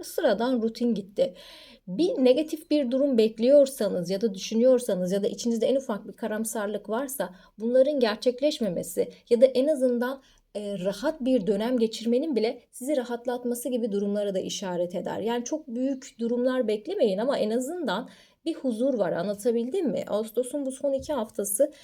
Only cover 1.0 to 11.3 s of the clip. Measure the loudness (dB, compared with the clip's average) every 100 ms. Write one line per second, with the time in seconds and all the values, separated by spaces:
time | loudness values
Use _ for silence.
1 | -4 -2 -4 -4 -20 -20 -20 -20 -8 -2
2 | 0 4 4 4 0 -6 0 0 2 2
3 | 2 4 2 2 6 8 6 2 -2 -2
4 | -2 -2 -2 -4 -4 2 4 4 2 -2
5 | 0 0 -2 -2 -2 0 2 0 -2 -6
6 | -8 -8 -6 -4 -4 -4 -4 -6 -4 -4
7 | -4 -6 -6 -8 -20 -8 2 4 4 4
8 | 2 2 0 2 0 0 -2 -2 -4 -2
9 | -4 -4 0 6 6 6 2 2 2 2
10 | -2 -4 _ _ _ -10 -8 -4 -4 -2
11 | -2 -2 2